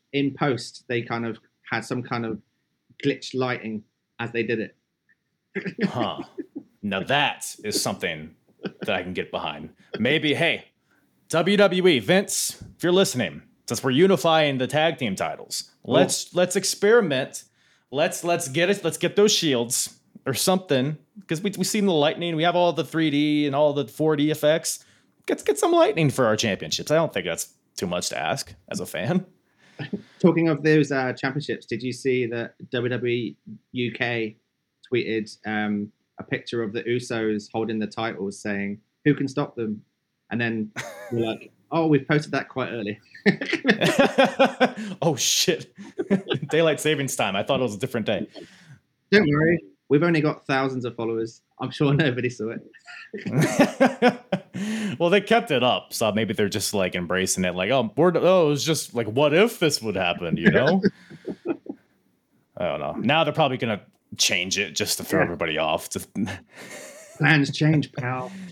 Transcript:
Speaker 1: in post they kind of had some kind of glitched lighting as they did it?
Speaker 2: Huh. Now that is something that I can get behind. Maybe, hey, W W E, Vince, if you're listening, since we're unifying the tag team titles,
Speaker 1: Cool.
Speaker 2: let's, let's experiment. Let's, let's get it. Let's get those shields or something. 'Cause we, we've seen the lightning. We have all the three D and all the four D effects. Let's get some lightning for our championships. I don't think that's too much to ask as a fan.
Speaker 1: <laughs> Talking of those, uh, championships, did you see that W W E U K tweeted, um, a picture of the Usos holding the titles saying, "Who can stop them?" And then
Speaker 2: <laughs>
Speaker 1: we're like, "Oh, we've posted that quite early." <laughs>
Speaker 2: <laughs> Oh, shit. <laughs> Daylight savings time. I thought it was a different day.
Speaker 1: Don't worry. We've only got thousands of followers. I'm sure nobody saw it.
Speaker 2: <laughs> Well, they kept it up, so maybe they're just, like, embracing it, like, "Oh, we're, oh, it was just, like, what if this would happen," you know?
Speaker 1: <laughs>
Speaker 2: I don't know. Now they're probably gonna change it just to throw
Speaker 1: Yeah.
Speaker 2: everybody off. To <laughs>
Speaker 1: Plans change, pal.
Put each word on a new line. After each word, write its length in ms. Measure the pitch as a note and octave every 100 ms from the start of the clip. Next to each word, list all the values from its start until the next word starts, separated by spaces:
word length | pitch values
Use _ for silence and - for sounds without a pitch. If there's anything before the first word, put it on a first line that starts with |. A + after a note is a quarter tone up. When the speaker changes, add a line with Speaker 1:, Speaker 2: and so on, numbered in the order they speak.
| _
Speaker 1:
in 220 | C#3+ C#3+
post 500 | C3 D3 A#2+ - - -
they 140 | A#2+
kind 220 | A#2 A#2 A#2
of 120 | G#2+ _ _ -
had 140 | A#2
some 180 | G#2+ B2+
kind 240 | B2+ A#2+ A#2
of 140 | A2 _ _ _ _ _ _
glitched 300 | D3 C3 -
lighting 500 | C3 B2+ B2 A2 A2 - _ _ -
as 140 | A#2
they 100 | A#2
did 160 | A2+ A#2
it? 160 | G2+ _ _ _ _ _ _ _ _ G3 G3 -
Speaker 2:
Huh. 380 | G3+ C3 G#2+ D2+ - - - - - _
Now 180 | G#2 F#2+
that 500 | F2+ C#3 C#3 - - -
is 160 | G#2+ G2+
something 540 | B2 G2 F#2 D#2+ D#2 - _ _ - -
that 100 | -
I 120 | F#2+
can 100 | F2+
get 160 | F#2 F2
behind. 400 | F2 E2+ D2 D#2+ - _ -
Maybe, 360 | A2+ D#3 D3+
hey, 300 | C3+ E3 A2+ - _ _ _ _ _ -
W 280 | D#3+ F3+ G3+
W 300 | G3+ F3+ F#3
E, 120 | C#3+
Vince, 640 | G2+ F3+ G3 - - - - -
if 60 |
you're 100 | E3
listening, 500 | F3+ G3 B2 F#2+ C#2+ - _ -
since 140 | B2
we're 60 | C#3
unifying 680 | B2+ F#3+ F#3 E3+ D#3+ D3+ C3+
the 80 | B2+
tag 320 | C#3 D#3+ E3
team 160 | A#2+
titles, 560 | F#2+ E2 D#2 - - - _
Speaker 1:
Cool. 100 | -
Speaker 2:
let's, 400 | C3+ F3+ - -
let's 220 | E3+ F3+ G3
experiment. 880 | F#3+ - G3+ A#3+ G3 C3 C#3 - - _ _ _ -
Let's, 320 | C3 E3+ F#3
let's 240 | E3+ E3+ C3
get 220 | C3 F3
it. 120 | G3
Let's 140 | E3 D#3
get 160 | F3 -
those 160 | G#3
shields 680 | - E3 B2+ A#2 B2+ - - _ - -
or 80 |
something. 640 | C3 - F#3+ F#3 C3+ C3+ D3+ _ - -
'Cause 120 | D#3+
we, 120 | G3+ F#3+
we've 100 | F#3+
seen 200 | A3 G3+
the 60 |
lightning. 420 | E3 C#3+ - F3 E3
We 60 |
have 140 | E3 F3
all 160 | F3
the 120 | D#3+
three 260 | E3 D#3+ D#3+
D 360 | C#3+ D3+ D3 D3
and 80 |
all 180 | C3+ D3+
the 140 | C#3+ B2+
four 300 | - D#3 D3
D 140 | D3
effects. 540 | D3+ D3+ E3 - - - _ _ _ -
Let's 140 | -
get 140 | - G#4
some 120 | F#4
lightning 380 | E4+ D#4+ G#4+ D3+
for 140 | A#2+ B2
our 100 | G#2+
championships. 540 | A2+ F#2+ D#2+ - E2+
I 60 | D3+
don't 160 | D#3+
think 140 | - F2
that's 260 | E2 - _ _ -
too 100 | F#2+
much 220 | F2 -
to 80 | -
ask 340 | D#2+ B2 - - -
as 120 | -
a 60 | F2+
fan. 380 | - G2 F3+ F#3 _ _ _ _ -
Speaker 1:
<laughs> 420 | - - - -
Talking 280 | F3+ E3 E3
of 140 | D#3
those, 280 | D#3 D#3 D3
uh, 200 | C#3 B2+
championships, 540 | A#2+ C#3 C#3+ C#3+ A2+ -
did 160 | A#2+
you 100 | B2+
see 340 | B2 C#3 B2+ A#2+
that 280 | A#2 A#2 - -
W 180 | B2+ B2
W 240 | B2 A#2+
E 240 | A#2+ A2+ - - G#2+ _
U 200 | B2+ A#2+
K 440 | G#2+ A#2+ A#2 A2 G#2+ _ _ _ _ -
tweeted, 440 | B2 - A2 G#2+ - G#2+
um, 460 | G#2+ G#2+ G#2 G#2 _ _ -
a 40 |
picture 380 | G2+ C3 - A#2+
of 100 | A2
the 80 | A2
Usos 640 | A2 B2 B2 A#2 A2 G#2+ G#2
holding 240 | A2+ A2+ A2
the 80 | G#2
titles 520 | - A2+ F2+ G2 G2+
saying, 380 | G#2+ G2+ G2+ G#2 _ _ -
"Who 80 |
can 120 | C#3 C#3
stop 260 | C3 C#3+ -
them?" 260 | A2 G#2+ - _ _ _ -
And 80 | A#2
then 320 | A#2 A2+ G#2+ - -
Speaker 2:
<laughs> 200 | - -
Speaker 1:
we're 120 | A#2 A2+
like, 260 | A2 - _ -
"Oh, 160 | D#3 D#3+
we've 200 | D3 C#3
posted 260 | D3+ D3+
that 160 | C3+ -
quite 220 | - F#2
early." 260 | A#2 G2+ - _ -
<laughs> 20 | -
Speaker 2:
<laughs> 1700 | - D4 E4 C4+ G#3+ F3 - C#4 - C4+ - C4 - B3 - G#3+ F#3
Oh, 140 | D#3 C3+
shit. 560 | - - - E3 C#3 - - - G4
<laughs> 400 | G3 - - D3+
Daylight 300 | D3+ E3 D3
savings 360 | D3+ D3+ C3+ -
time. 180 | A2+ F#2+
I 60 |
thought 180 | G#2+ C3+
it 20 |
was 120 | B2+
a 40 | G#2
different 280 | A2 A#2+ G#2+
day. 200 | G2+ - - - - - C#3 _ _ -
Speaker 1:
Don't 160 | G3+ E3+
worry. 360 | D3 D#3+ E3+ - _ -
We've 140 | C#3+
only 180 | E3+ D#3+
got 260 | D3+ - -
thousands 380 | C3+ C3+ C3
of 100 | A#2+
followers. 460 | A2+ A2+ A2+ A#2 - _ -
I'm 100 | B2+
sure 220 | - D3
nobody 340 | C#3+ D#3 A#2+ A#2+
saw 200 | - A2
it. 120 | A#2 - - - - - G#3 -
Speaker 2:
<laughs> 1000 | C3 - - B3 - B3+ - A#3+ - - - - - G#3 A3 G#3+ C3+
Well, 100 | E3+
they 120 | G3+
kept 280 | G3 A3+ A#3
it 120 | C#3
up, 320 | B2 G2 -
so 180 | - A2
maybe 220 | G#2 G#2+
they're 140 | G#2+ G#2
just, 240 | G#2 F#2+
like, 200 | G#2 F#2
embracing 500 | F#2 F2 F2+ F#2 - F#2
it, 80 |
like, 160 | F2+ F#2+
"Oh, 200 | C3+ A2+ -
we're, 160 | F3 E3
oh, 300 | D3+ F#3 D#3
it 40 |
was 120 | D3
just, 300 | B2 D#3 -
like, 120 | A#2 G#2+
what 260 | A2 D3
if 260 | D3+ A3+ A#3
this 220 | E3 -
would 140 | A2 F#2+
happen," 400 | F2+ F2 E2+ D#2+
you 140 | E2
know? 320 | F#2+ C#3 F#3+ G3 - - - -
Speaker 1:
<laughs> 200 | - F4+ - - - _ _ _ _ _ _ _ -
Speaker 2:
I 60 | F2
don't 140 | D2
know. 120 | C#2+ D#2
Now 260 | A2 D3+
they're 80 | D#3
probably 240 | D#3 D3+ B2+
gonna 240 | A#2+ G#2 - _ - -
change 400 | - G2 F2+ F#2
it 140 | G2
just 240 | D2 G#2+ -
to 60 |
throw 160 | F#2 F#2+
Speaker 1:
Yeah. 40 |
Speaker 2:
everybody 320 | E2+ E2+ E2+ D2+
off. 320 | D#2 E2 -
To 100 | G2 - -
<laughs> 220 | F2+ F#2+ - - - - - - - -
Speaker 1:
Plans 380 | D3 D#3 C3+ C3
change, 340 | D3+ D#3 C#3
pal. 380 | - B2 B2+ B2+ F#3+ F#3